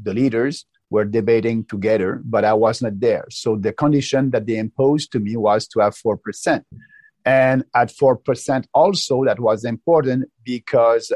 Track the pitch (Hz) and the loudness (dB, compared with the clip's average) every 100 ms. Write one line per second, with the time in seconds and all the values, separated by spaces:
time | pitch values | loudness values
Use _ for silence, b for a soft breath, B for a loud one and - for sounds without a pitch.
0 | 104 107 135 113 135 - - _ - 107 | -6 -2 -2 0 -4 -6 -16 _ -4 -2
1 | 104 110 104 113 113 113 110 101 107 110 | 0 -2 2 2 2 -2 -4 -4 0 0
2 | 92 - 117 110 107 107 110 110 113 98 | 0 -6 -4 0 2 2 2 0 -4 -2
3 | 117 101 - - 117 107 101 - 147 143 | 0 -2 -4 -8 -4 -2 -4 -2 0 0
4 | 131 135 135 120 107 110 110 - 135 147 | 0 -2 0 -2 -4 -4 -4 -2 0 0
5 | - 120 101 113 104 107 - 110 104 - | -2 -6 -4 -2 0 0 -2 -2 -2 -2
6 | 113 101 107 - 170 139 - B B B | -4 -4 -6 -6 -2 -2 -4 B B B
7 | B _ - 131 131 131 - 120 123 - | B _ 2 4 4 2 0 0 0 2
8 | 135 123 - 120 - 131 - 139 185 165 | 2 2 0 -4 -2 -4 0 2 2 2
9 | - 131 131 107 113 107 120 110 - 165 | -2 0 0 0 0 0 -4 -4 2 2
10 | 131 127 123 _ 117 120 - 123 117 117 | 2 -2 -4 _ -8 -8 -2 2 4 2
11 | - | 0